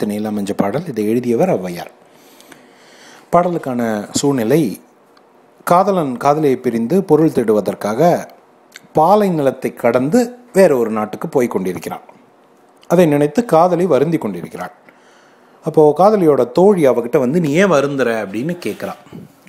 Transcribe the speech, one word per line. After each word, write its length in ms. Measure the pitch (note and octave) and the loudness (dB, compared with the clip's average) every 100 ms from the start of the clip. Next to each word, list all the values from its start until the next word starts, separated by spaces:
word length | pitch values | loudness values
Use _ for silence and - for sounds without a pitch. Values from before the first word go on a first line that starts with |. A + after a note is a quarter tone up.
திணையில் 220 | A2 G#2 G#2+ | -6 -4 -6
அமைஞ்ச 240 | G#2 G2+ G2 | -6 -6 -2
பாடல். 320 | G2 B2 F3+ | -2 -2 -6
இதை 220 | A2 G#2 | -4 -2
எழுதியவர் 400 | A#2+ B2 A#2 F#3 | -2 0 0 0
ஔவையார். 420 | A#2 F#2 E2+ - - _ _ _ - - - _ _ - - - - - | -2 -6 -12 -14 -18 _ _ _ -20 -20 -20 _ _ -20 -20 -20 -20 0
பாடலுக்கான 760 | F3 F3+ E3 C#3+ A#2+ A2+ G#2+ G2+ | 0 2 -2 -6 -4 -2 -4 -6
சூழ்நிலை, 680 | - C#3+ C3+ A2 D3+ B2 F2 _ _ _ _ _ _ _ _ | -2 -2 0 0 2 0 -4 _ _ _ _ _ _ _ _
காதலன் 540 | - F3+ G3 F#3 C#3+ A#2+ | 0 2 2 0 -2 -2
காதலியை 380 | C#3 D3+ D3 B2+ | 0 2 0 0
பிரிந்து 480 | B2 A2+ A2+ G3 | -2 -2 -2 -2
பொருள் 260 | - D3+ D#3 | 2 2 2
தேடுவதற்காக 1000 | C#3 A2+ G#2+ G2 F#2+ G2+ A2+ E3+ C3 - - _ _ _ - - | 0 2 0 0 -6 -6 0 2 2 -4 -18 _ _ _ -20 -6
பாலை 360 | - D#3+ G#3+ G3+ | 0 4 4 2
நிலத்தை 440 | E3 C3+ A#2+ A#2+ | 0 -2 -2 -8
கடந்து 640 | - A#2+ B2 C3+ A#3 A#3+ - - | -2 0 0 0 0 -2 -6 -4
வேற 240 | F#3 F3+ C3 | 4 4 4
ஒரு 120 | A2 | 0
நாட்டுக்கு 400 | G#2+ G#2+ G#2 E3+ | -2 -6 -8 -4
போய் 180 | C#3+ B2 | -2 -2
கொண்டிருக்கிறான். 540 | G2+ F#2 D#2+ - - - - _ _ _ _ _ _ - | -2 -6 -8 -10 -12 -16 -20 _ _ _ _ _ _ -2
அதை 180 | F3 E3 | 2 4
நினைத்து 400 | C#3+ D3 D3 A#3 | 4 0 0 2
காதலி 400 | D#3+ F3+ E3+ F#3 | 4 4 2 0
வருந்தி 320 | C3 D3+ D#3+ | 2 0 -2
கொண்டிருக்கிறாள். 540 | A2 F2 D#2 - - - - _ _ _ _ _ _ _ | -4 -8 -12 -14 -14 -16 -20 _ _ _ _ _ _ _
அப்போ 300 | D#3+ D#3 D3+ D3 | -2 4 4 4
காதலியோட 540 | G3 G#3+ D#3+ C3+ B2 | 2 4 2 2 2
தோழி 360 | - F#3+ F#3+ C#3 | 2 4 4 2
அவகிட்ட 320 | A#2+ A#2 D#3 | 2 0 -2
வந்து, 200 | B2 F3 | 0 0
"நீ 120 | D3+ | 0
ஏன் 200 | D3+ G3 | 0 2
வருந்துற?" 540 | D3 C#3 C#3 A#2 A2 G2+ | 2 0 -2 -2 -2 -6
அப்படின்னு 320 | G#2 D3+ F3 G#2+ | -8 -8 -8 -8
கேட்குறா. 280 | F#2+ G2 - - - - _ | -8 -10 -12 -18 -20 -20 _